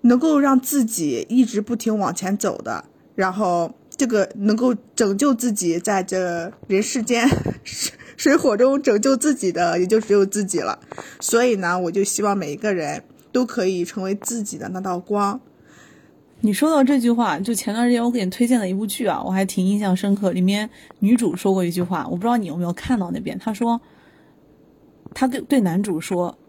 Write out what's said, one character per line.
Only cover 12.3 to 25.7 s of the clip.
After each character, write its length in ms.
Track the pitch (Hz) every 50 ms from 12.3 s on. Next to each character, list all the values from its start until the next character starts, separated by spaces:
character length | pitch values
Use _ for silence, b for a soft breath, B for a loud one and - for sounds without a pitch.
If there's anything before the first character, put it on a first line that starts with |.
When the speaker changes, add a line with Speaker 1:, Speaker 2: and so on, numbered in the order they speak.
| 202
Speaker 1:
每 180 | 196 175 147 147
一 20 |
个 180 | - - 214 196
人 300 | 175 156 143 151 - - _ - - _ _
都 140 | - 247 254
可 220 | 226 - 247 185
以 180 | 185 190 180 175
成 180 | - - 208 190
为 120 | 190 202
自 260 | 202 - - 233 233
己 160 | 208 208 -
的 120 | - - -
那 120 | 185 185
道 180 | 190 190 180 175
光。 400 | 185 - 208 202 202 202 214 262 - _ _ b b b b b b b b b b b b _ _ _ _ -
Speaker 2:
你 120 | - 214 196
说 160 | - 285 320
到 140 | 320 285 269
这 160 | 254 285 262
句 100 | 233 240
话， 300 | 233 233 233 202 156 147
就 160 | 196 226 233
前 180 | - - - 208
段 140 | 226 240
时 40 | 240
间 120 | 247 233 233
我 80 | 240
给 120 | 240 240 190
你 60 | 185
推 160 | 185 - 240
荐 140 | 233 262 240
的 100 | 202 180
一 40 | 185
部 120 | 190 220
剧 220 | 202 - - 240
啊， 160 | 196 160 - -
我 60 | -
还 120 | 185 190 196
挺 220 | 190 - - 185
印 140 | 190 208 208
象 160 | 208 196 185
深 180 | 185 - 202 196
刻， 180 | 196 202 185
里 100 | 170 185
面 280 | 180 185 202 208 214 214 B B B B B _
女 160 | 208 202 240
主 200 | 233 240 175 -
说 160 | 180 - 196
过 120 | 190 190 180
一 80 | 175
句 100 | 170 180
话， 240 | 180 175 185 160 -
我 100 | - 170
不 60 | 175
知 60 | 196
道 100 | 233 240
你 80 | 240 202
有 100 | 170 147
没 80 | 175 175
有 80 | 170 175
看 260 | - - - 254 220
到 100 | 185 175
那 100 | 175 -
边， 200 | 190 - - 190
她 120 | - 226
说， 300 | 214 196 240 233 233 233 b b b b b b b b b b b b b _ - _ - _ _ _ _ _ _ _ _ - -
她 100 | - 262
对， 140 | 262 247 247
对 200 | - - 285 262
男 200 | 208 180